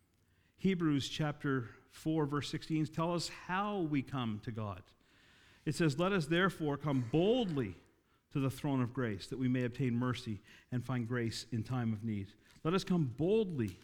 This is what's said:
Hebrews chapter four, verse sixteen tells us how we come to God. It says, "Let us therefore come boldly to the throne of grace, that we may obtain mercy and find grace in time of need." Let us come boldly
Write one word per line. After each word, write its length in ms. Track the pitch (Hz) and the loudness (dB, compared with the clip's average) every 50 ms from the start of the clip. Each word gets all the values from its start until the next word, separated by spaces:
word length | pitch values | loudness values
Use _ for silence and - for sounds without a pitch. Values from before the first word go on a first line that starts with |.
| _ _ _ _ _ _ _ _ _ _ _ | _ _ _ _ _ _ _ _ _ _ _
Hebrews 500 | - - 190 190 170 170 156 147 135 - | 0 2 2 2 4 2 2 2 2 0
chapter 640 | - - - 156 147 139 - - 143 135 131 113 107 - - - _ | -2 -2 -2 -2 -2 -2 -2 0 2 2 2 0 -4 -10 -18 -20 _
four, 340 | - - - 156 160 160 151 | -14 -6 -2 0 2 2 2
verse 240 | 135 147 143 131 - | 2 0 -2 -2 -2
sixteen 360 | - 147 - - 160 156 151 | -4 -6 -4 0 0 0 0
tells 400 | - - 165 165 175 175 165 160 | 0 0 0 0 0 0 0 -2
us 20 | - - - - | -4 -8 -10 -6
how 340 | - 180 190 208 208 208 196 | -4 -2 -2 0 0 0 -2
we 220 | 170 147 151 139 | 0 0 0 0
come 400 | 127 - 143 131 120 113 104 104 - | 0 0 -2 -2 -2 -2 -4 -4 -6
to 80 | 131 | -8
God. 320 | 110 113 107 101 92 92 - - - _ _ _ _ _ _ - - - - - - - - | -6 -6 -4 -6 -6 -8 -12 -20 -20 _ _ _ _ _ _ -20 -20 -20 -20 -20 -16 -8 -6
It 120 | 160 151 | -4 0
says, 240 | - 170 156 127 147 | 2 2 2 2 2
"Let 120 | 175 190 | 0 2
us 140 | 202 185 147 | 2 2 2
therefore 500 | 147 165 170 190 185 - - 160 147 143 | 2 4 4 4 4 2 0 -2 -2 -2
come 300 | 139 - 151 135 131 120 113 | 0 0 0 0 0 0 2
boldly 640 | - 160 180 208 247 262 233 180 151 139 117 95 90 - - _ _ _ _ _ _ _ _ _ | 4 4 4 4 4 2 2 0 0 -2 -2 -2 -4 -10 -16 _ _ _ _ _ _ _ _ _
to 80 | - 147 | -2 0
the 100 | 135 131 | 0 0
throne 320 | - - - 147 135 131 | 0 -2 -2 0 2 2
of 120 | 123 113 - | 0 0 0
grace, 340 | 135 123 113 104 - - | -2 -2 -2 -2 -4 -6
that 100 | - 131 | -8 -4
we 100 | 127 131 | 0 2
may 160 | 123 127 127 123 | 2 2 2 0
obtain 320 | 117 120 - 139 123 117 | 0 0 0 0 0 2
mercy 460 | 120 127 127 120 - - 113 107 101 - - - - - - | 2 0 0 0 -2 -4 -6 -8 -8 -10 -16 -20 -20 -10 -4
and 120 | 127 123 113 | -4 -4 -2
find 240 | - 131 123 113 | -2 -2 -2 -2
grace 380 | 110 127 120 117 113 - - - - | 0 0 0 0 -2 -2 -4 -6 -4
in 120 | 123 110 107 | -4 -4 -2
time 300 | - 131 123 120 113 110 | -2 -2 0 0 0 0
of 100 | 101 117 | -2 -2
need." 300 | 113 107 101 98 - - _ _ - - - - | -4 -4 -4 -6 -8 -12 _ _ -20 -12 -6 -2
Let 100 | 160 185 | 0 0
us 100 | 190 185 | 0 2
come 300 | - 185 170 151 120 110 | 2 2 2 2 0 0
boldly 600 | 139 156 185 214 226 220 185 160 131 110 95 - - | 0 0 2 2 2 2 0 0 -2 -2 -2 -4 -8